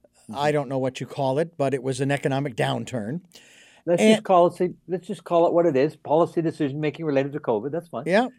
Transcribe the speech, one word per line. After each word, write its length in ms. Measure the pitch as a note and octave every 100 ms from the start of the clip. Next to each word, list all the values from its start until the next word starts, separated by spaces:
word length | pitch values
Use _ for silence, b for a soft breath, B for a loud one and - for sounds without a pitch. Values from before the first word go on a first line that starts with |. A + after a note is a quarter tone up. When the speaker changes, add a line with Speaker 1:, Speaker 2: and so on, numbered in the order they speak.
| _ _ -
Speaker 1:
I 180 | C3+ D3+
don't 160 | D3 C3
know 100 | C3+
what 220 | C3 -
you 60 | C3
call 320 | - C3 C3+
it, 180 | E3 -
but 180 | C#3
it 80 | C3+
was 180 | C3 B2
an 100 | C#3
economic 460 | C#3+ D3+ C3+ C#3+ A#2
downturn. 640 | C3+ B2 A2+ B2+ G#2 E3+ - b b b b b
Speaker 2:
Let's 160 | - F3
Speaker 1:
And 140 | G#3+
Speaker 2:
just 100 | G#3+
call 220 | G#3 F3+ F3
it, 280 | F3 F3+ - -
let's 200 | F3+ G3
just 180 | F#3
call 240 | - E3+ E3+
it 40 |
what 140 | E3 E3+
it 100 | C3
is, 200 | D3+ -
policy 440 | - D#3 E3+ F3
decision 400 | D#3+ - C#3+ D3
making 240 | D3+ C#3+
related 280 | D#3+ C3+ C#3
to 80 | D3
covid. 320 | - G#2+ C3
That's 160 | E3 E3+
fine. 160 | A2+ D3+
Speaker 1:
Yeah. 220 | G#3 B3